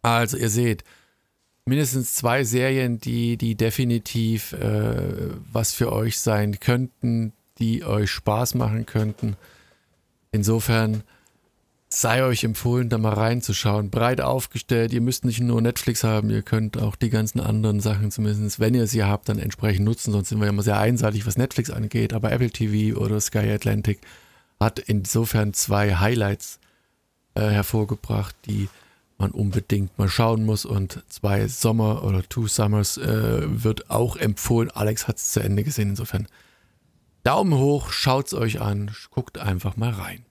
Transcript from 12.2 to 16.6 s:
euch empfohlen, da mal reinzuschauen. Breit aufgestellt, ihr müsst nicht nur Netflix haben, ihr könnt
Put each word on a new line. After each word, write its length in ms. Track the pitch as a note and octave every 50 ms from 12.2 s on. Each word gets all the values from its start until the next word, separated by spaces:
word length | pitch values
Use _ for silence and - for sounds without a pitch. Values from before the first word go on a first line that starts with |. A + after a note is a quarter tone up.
| C3
euch 200 | B2+ A#2+ - -
empfohlen, 460 | A2+ G#2+ - - B2 A#2+ B2 A#2+ A2+
da 80 | A#2
mal 160 | A2 A2 G#2+ G#2
reinzuschauen. 760 | G#2 A2 A2+ A#2+ B2 - - G2 - - G#2+ G2+ G#2 G#2 G2
Breit 320 | G2 A#2 A#2 B2 B2+ B2
aufgestellt, 720 | C3 C3 B2+ C3 - - - A#2 - - B2 A#2 A2+ A#2 A#2+
ihr 80 | A#2+
müsst 240 | A#2 B2 B2 - -
nicht 160 | B2+ A2 A2+
nur 200 | B2 A#2+ A#2+ A#2
Netflix 420 | A2+ A#2 A#2+ - - - A#2 - -
haben, 260 | A2+ A2 G#2+ G#2 G#2+
ihr 120 | G#2+ G#2
könnt 400 | - - - A2